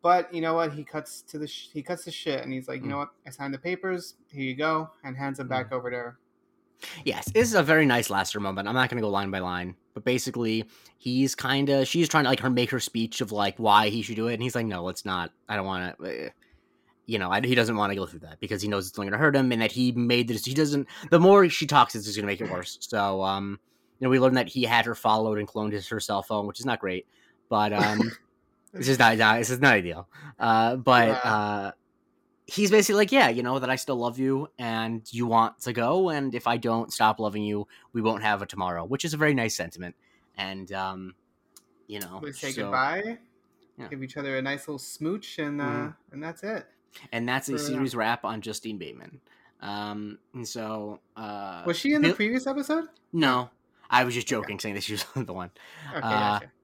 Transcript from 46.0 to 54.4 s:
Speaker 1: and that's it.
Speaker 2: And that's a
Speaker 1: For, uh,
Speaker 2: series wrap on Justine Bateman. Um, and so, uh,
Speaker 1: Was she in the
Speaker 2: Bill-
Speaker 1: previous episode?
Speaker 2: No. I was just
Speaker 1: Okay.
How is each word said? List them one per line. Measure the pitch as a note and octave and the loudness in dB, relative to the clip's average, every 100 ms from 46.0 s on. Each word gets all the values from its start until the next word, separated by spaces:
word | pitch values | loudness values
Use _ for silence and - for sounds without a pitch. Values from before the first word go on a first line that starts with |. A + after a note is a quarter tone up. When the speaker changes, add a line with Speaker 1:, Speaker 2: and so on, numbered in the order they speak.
| _ | _
Speaker 1:
and | C#3 | -12
that's | D#3+ E3 | -12 -10
it. | G3+ G#3+ - _ _ - - | -8 -8 -10 _ _ -20 -8
Speaker 2:
And | A#2 A#2+ | -6 -2
that's | C3 C3+ | -2 -2
a | |
Speaker 1:
For, | C3+ | -4
uh, | D3 | -2
Speaker 2:
series | C3 C3+ B2 | -2 -2 0
wrap | A2 A#2 F#2+ | 0 0 -4
on | A2 | -6
Justine | A2 G#2 A2+ G#2 | -8 -8 -8 -10
Bateman. | D#2+ B1 F2 - _ _ _ _ | -10 -14 -20 -20 _ _ _ _
Um, | G2+ G2+ G#2 G#2 G#2 G#2 _ | -10 -8 -6 -8 -10 -14 _
and | B2 A2+ | -12 -10
so, | A#2+ A2 A2 G#2 G#2 _ - | -8 -8 -8 -8 -12 _ -14
uh, | G#3+ G#3 G3 F3 F3 | -12 -10 -10 -8 -6
Speaker 1:
Was | - | -2
she | C#4 | 0
in | D4 | 4
the | D4 | 4
Speaker 2:
Bill- | - | 2
Speaker 1:
previous | G#3 B3+ B3+ | -2 -2 -4
episode? | C#4 C4+ D#4+ D#4+ _ _ | -6 -2 -4 -4 _ _
Speaker 2:
No. | E3+ C#3+ B2+ B2 _ _ _ _ | 0 2 2 -2 _ _ _ _
I | B2 | 2
was | B2 | 4
just | A#2+ A2 | -2 -2
Speaker 1:
Okay. | A#2 | -4